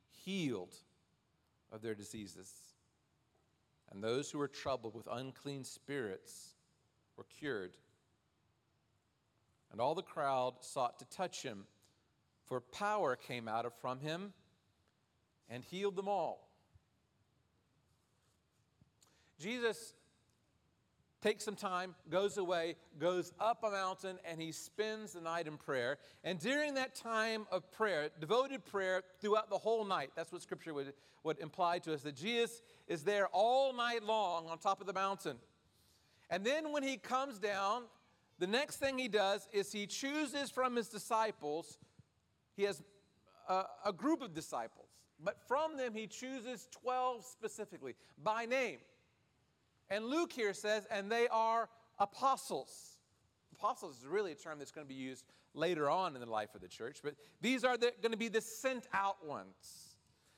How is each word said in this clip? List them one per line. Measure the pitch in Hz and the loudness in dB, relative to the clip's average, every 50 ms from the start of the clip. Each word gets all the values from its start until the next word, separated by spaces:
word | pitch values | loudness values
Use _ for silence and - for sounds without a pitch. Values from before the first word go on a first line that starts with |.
| _ _ - - - | _ _ -20 -12 -6
healed | 185 196 190 160 135 113 92 90 92 - - - _ _ _ _ _ _ _ _ _ _ _ _ _ _ _ _ - | -4 -2 0 0 0 0 -2 -6 -8 -14 -20 -20 _ _ _ _ _ _ _ _ _ _ _ _ _ _ _ _ -16
of | 110 107 | -12 -8
their | 110 113 107 | -6 -6 -6
diseases. | 101 101 - - 110 101 92 85 87 95 - - - - - _ _ _ _ _ _ _ _ _ _ _ _ _ _ _ _ _ _ _ _ _ _ _ - | -6 -8 -12 -10 -10 -10 -12 -12 -16 -18 -18 -18 -20 -20 -20 _ _ _ _ _ _ _ _ _ _ _ _ _ _ _ _ _ _ _ _ _ _ _ -16
And | 98 98 | -10 -4
those | 104 113 123 139 143 - | 0 0 0 0 0 -2
who | - 147 | -2 -2
were | 147 135 | -2 -2
troubled | - - - 143 131 110 110 110 104 | -4 -4 -4 -2 -2 -2 -4 -8 -10
with | 113 104 - | -10 -8 -6
unclean | 117 123 131 135 - - - 143 139 135 123 | -6 -6 -6 -8 -10 -10 -10 -8 -8 -8 -8
spirits | - - - _ - 143 139 113 98 92 - - - - - - - - _ _ _ _ _ _ _ _ _ _ _ _ - | -10 -14 -14 _ -6 -4 -4 -4 -4 -6 -8 -10 -16 -18 -18 -18 -20 -20 _ _ _ _ _ _ _ _ _ _ _ _ -20
were | - - - - | -20 -18 -12 -6
cured. | 151 143 120 101 92 92 - - _ _ _ _ _ _ _ _ _ _ _ _ _ _ _ _ _ _ _ _ _ _ _ _ _ _ _ _ _ _ _ _ _ _ _ _ _ _ | -4 -2 -2 -2 -4 -6 -10 -16 _ _ _ _ _ _ _ _ _ _ _ _ _ _ _ _ _ _ _ _ _ _ _ _ _ _ _ _ _ _ _ _ _ _ _ _ _ _
And | - 107 | -2 0
all | 120 143 165 | 2 2 2
the | 190 | 0
crowd | - - - 165 143 139 135 127 127 127 123 - | -4 -8 -4 -2 0 2 2 2 2 0 -2 -6
sought | - - - 139 123 120 - - | -12 -6 -2 0 0 0 -2 -6
to | 131 - | -18 -12
touch | - - 185 175 - - | -6 -4 -4 -4 -4 -6
him, | - 127 104 98 98 - _ _ _ _ _ _ _ _ _ _ _ _ _ _ _ | -8 -6 -8 -8 -12 -18 _ _ _ _ _ _ _ _ _ _ _ _ _ _ _
for | - 127 123 | -6 -6 -6
power | 123 - - - 202 208 214 208 175 135 123 | -6 -6 -8 -2 0 0 2 2 2 2 2
came | - - - 131 120 113 110 | 0 -4 -8 -8 -6 -4 -2
out | 107 113 117 | 0 0 0
of, | 120 - - | -2 -4 -4
from | - 127 127 131 | -4 -4 -4 -2
him | 147 151 160 175 202 202 - _ _ _ _ _ _ _ _ _ _ _ _ _ _ _ _ _ _ _ _ _ _ - | -2 -4 -4 -4 -6 -8 -12 _ _ _ _ _ _ _ _ _ _ _ _ _ _ _ _ _ _ _ _ _ _ -12
and | 117 127 | -12 -12
healed | 127 - 175 190 202 202 180 | -10 -8 -6 -2 -2 -2 0
them | 190 190 202 | -2 -2 0
all. | 202 185 160 120 95 - - _ _ _ _ _ _ - _ _ _ _ _ _ _ _ _ _ _ _ _ _ _ _ _ _ _ _ _ _ _ _ _ _ _ _ _ _ _ _ _ _ _ _ _ _ _ _ - _ _ _ _ _ _ _ _ _ _ - | 0 0 0 -2 -4 -8 -14 _ _ _ _ _ _ -20 _ _ _ _ _ _ _ _ _ _ _ _ _ _ _ _ _ _ _ _ _ _ _ _ _ _ _ _ _ _ _ _ _ _ _ _ _ _ _ _ -20 _ _ _ _ _ _ _ _ _ _ -10
Jesus | 151 208 247 247 233 226 202 - - - - _ _ _ _ _ _ _ _ _ _ _ _ _ _ _ _ _ _ _ _ _ _ _ _ - | -6 -4 -2 2 2 2 0 0 -6 -16 -18 _ _ _ _ _ _ _ _ _ _ _ _ _ _ _ _ _ _ _ _ _ _ _ _ 0
takes | - 208 226 196 - | 2 2 2 0 -2
some | 220 196 | -6 -6
time, | - 208 190 185 180 185 185 165 - - 160 | -4 -4 -2 -2 -2 -2 -4 -8 -14 -6 -2
goes | 156 185 202 202 - 208 | 0 2 2 2 0 0
away, | 180 170 180 170 165 175 160 - - - - 147 | 0 2 2 2 0 -2 -4 -8 -12 -14 -6 0
goes | 160 175 180 180 170 170 - - | 2 2 2 2 0 -2 -2 0
up | 214 226 233 - | 2 2 2 2
a | 226 214 | 0 -2
mountain, | 202 196 190 185 190 - 190 190 185 180 - | 0 0 0 0 -2 -4 -6 -8 -8 -8 -8
and | 170 165 160 | -8 -6 -6
he | 160 160 | -6 -6
spends | 156 - - - - - 214 220 214 214 214 180 | -6 -8 -12 -8 -4 -2 -2 -2 -2 -4 -8 -10
the | 175 175 | -8 -6
night | 165 165 165 170 165 | -4 -2 -2 -2 -2
in | 156 151 | -4 -6
prayer. | - - 156 139 127 120 127 143 - - - - - - | -8 -4 0 0 2 2 2 0 -2 -6 -20 -16 -8 -4
And | 160 190 156 | -4 -4 -2
during | 160 240 277 294 302 294 269 | 0 2 2 2 2 2 0
that | 262 254 - - | 0 -2 -2 -4
time | - - 226 226 220 220 226 220 214 214 - | -8 -4 0 2 2 2 2 0 -2 -2 -2
of | 185 180 - - | -2 -2 -2 -4
prayer, | - - 220 208 175 147 147 151 - 156 | -2 0 2 2 4 2 0 -2 -4 -4
devoted | 156 151 214 247 269 277 269 220 - | 0 4 4 4 4 4 0 -6 -6
prayer | - - 196 190 185 185 185 185 - - - | -4 -2 0 2 2 2 2 0 -4 -10 -2
throughout | 214 208 208 214 220 202 | 2 4 4 4 4 2
the | 196 175 | 0 0
whole | - 220 226 220 208 | 2 4 2 2 2
night, | 196 185 156 139 131 - | 2 0 0 0 -2 -4
that's | 160 165 - | -6 -6 -6
what | 180 165 | -8 -10
Scripture | - - 180 143 - 165 151 | -8 -8 -8 -8 -6 -4 -4
would, | 143 135 139 139 - - - - _ | -4 -4 -4 -8 -14 -20 -20 -14 _
would | - 160 151 151 | -2 -2 -2 -2
imply | 160 151 - 185 180 170 175 165 | -4 -6 0 2 4 4 4 2
to | - 160 | 0 0
us, | 156 139 | -2 -2
that | 127 147 143 | -2 -6 -6
Jesus | 123 165 226 240 233 233 - - - - - - - - - | -4 -2 0 2 2 2 2 0 -8 -18 -20 -20 -12 -6 -4
is | 170 156 143 | -4 -2 0
there | 196 208 202 190 180 | 2 4 4 4 4
all | - 185 214 240 254 269 277 269 | 6 6 6 8 8 6 6 4
night | 247 240 233 240 240 226 | 2 2 0 2 0 0
long | 208 208 220 220 202 175 165 170 165 165 | 0 2 2 2 2 2 0 -2 -2 -4
on | 165 160 | -4 0
top | - 196 190 190 | 2 2 2 2
of | 202 | 0
the | 190 | -2
mountain. | 185 190 196 196 196 190 - 160 127 120 - - _ _ _ _ _ _ _ _ _ _ _ _ _ _ - - | 0 2 2 2 0 0 -4 -6 -6 -6 -12 -20 _ _ _ _ _ _ _ _ _ _ _ _ _ _ -6 -4
And | 170 190 196 | -2 0 2
then | 247 285 320 311 302 | 2 2 2 2 0
when | 294 294 | 0 0
he | 269 269 262 | 0 0 -2
comes | 202 - - 247 262 277 285 226 190 | -2 -2 0 0 0 0 -2 -4 -2
down, | 208 202 196 196 196 196 226 247 240 - - _ _ _ _ _ _ _ _ - | -2 0 0 2 2 2 2 0 -4 -10 -18 _ _ _ _ _ _ _ _ -2
the | 175 | 0
next | 190 214 262 302 - - - | 2 2 2 2 0 -2 0
thing | 285 269 262 254 | 0 0 2 0
he | 254 220 | 2 6
does | 190 208 196 196 202 202 - - | 6 6 8 6 4 2 0 2
is | 214 202 190 - | 2 2 2 2
he | - 208 202 | 0 -4 -4
chooses | - - - 269 269 294 302 311 240 277 277 277 208 | -2 -4 -2 -2 0 2 2 2 2 2 0 0 0
from | - 254 254 254 240 | 0 2 2 4 4
his | 240 220 - | 2 0 0
disciples, | 220 196 - - 233 220 220 214 - - 151 147 151 165 165 - - - - _ _ - - _ _ _ _ _ _ _ _ _ - | -4 -8 -2 2 4 4 4 2 0 -4 -4 -2 -2 -2 -4 -6 -14 -20 -20 _ _ -20 -20 _ _ _ _ _ _ _ _ _ -2
he | 202 196 | 0 2
has | 202 180 143 - - - - _ _ _ _ _ _ - - - - | 2 0 -2 -8 -18 -20 -20 _ _ _ _ _ _ -20 -8 -2 2
a, | 185 185 190 - - - 190 | 2 2 2 0 -4 -4 -2
a | 208 | -2
group | 185 147 208 302 330 320 | -2 0 2 2 2 2
of | 269 190 151 | 0 -6 -6
disciples, | 160 147 - 151 120 113 113 - - - - _ - - _ _ - | -8 -6 -4 -2 -2 -2 -4 -8 -14 -20 -20 _ -20 -20 _ _ -6
but | 151 202 - - - | -4 -4 -4 -2 0
from | - 240 294 320 320 311 | 2 2 4 2 2 0
them | 262 254 240 214 | -2 -4 -2 -2
he | 220 220 - | -4 -6 -6
chooses | - - 254 262 269 262 208 254 247 190 - - | -8 -8 -8 -6 -6 -6 -6 -6 -8 -8 -10 -16
twelve | - - - 247 254 254 254 254 247 226 - | -14 -6 -2 0 2 2 2 2 0 -2 -8
specifically | - - - 220 208 - - 208 - - 123 135 127 110 _ - - - 143 | -14 -14 -8 -8 -8 -6 -6 -8 -8 -8 -10 -8 -10 -10 _ -16 -20 -10 -2
by | 143 214 214 226 233 | 0 0 2 2 2
name. | 233 254 269 254 202 139 117 - - _ _ _ _ _ _ _ _ _ _ _ _ _ _ _ _ _ _ _ - | 2 2 2 2 0 -2 -8 -14 -20 _ _ _ _ _ _ _ _ _ _ _ _ _ _ _ _ _ _ _ -2
And | 196 214 220 | -2 -2 0
Luke | 240 285 330 349 339 | 2 2 2 2 2
here | - 254 214 202 185 | 0 0 0 0 0
says, | - - 208 214 214 196 - | 0 0 2 2 2 0 0
"And | 226 202 196 202 | -2 -2 0 2
they | 233 233 233 226 | 4 4 4 4
are | 220 220 226 226 226 233 269 - - - - _ _ - | 6 4 4 4 4 2 2 0 -6 -18 -20 _ _ 0
apostles." | 202 - - - 277 277 269 - - - 175 135 127 - - - - - - - _ _ _ _ _ _ _ _ _ - | 0 2 2 4 4 4 4 4 0 -4 -4 -4 -4 -6 -12 -18 -18 -18 -20 -20 _ _ _ _ _ _ _ _ _ -20
Apostles | - - 202 220 254 - 202 165 131 113 | -8 -2 0 0 0 0 -6 -10 -10 -10
is | 123 | -6
really | 139 175 214 208 175 | -2 0 0 0 0
a | 127 | -2
term | - - 165 156 147 | -6 -8 -10 -8 -8
that's | 139 131 | -10 -12
gonna | - 160 147 | -12 -12 -12
be | 135 135 | -10 -8
used | 135 131 131 131 - - _ - - _ _ - | -6 -6 -6 -8 -10 -14 _ -20 -20 _ _ -2
later | 143 160 180 175 151 147 143 | 0 2 2 4 4 4 4
on | 160 185 190 170 139 | 4 4 2 0 -2
in | 123 | -4
the | 120 117 | -4 -2
life | 110 107 107 - - | 0 0 0 -2 -6
of | 98 | -14
the | 92 90 | -16 -14
church, | - - 110 131 147 - - | -10 -8 -8 -8 -8 -6 -8
but | 147 143 - - - - - | -8 -8 -8 -16 -20 -8 -2
these | 165 240 262 240 | 0 2 2 4
are | 233 247 247 | 4 4 4
the, | 233 240 240 240 - | 6 4 2 2 2
gonna | 202 226 226 | 0 0 0
be | 202 233 226 | 0 0 2
the | 190 220 | 2 0
sent | 214 - - - - 262 262 233 - - | 0 -2 -6 -2 -2 -2 -2 -2 -4 -2
out | 185 196 196 196 196 - 175 | 0 0 2 0 0 -2 -6
ones. | 147 135 104 92 95 95 _ - - - - - - - _ _ _ _ _ _ _ _ | -8 -8 -8 -8 -12 -16 _ -20 -20 -18 -18 -20 -20 -20 _ _ _ _ _ _ _ _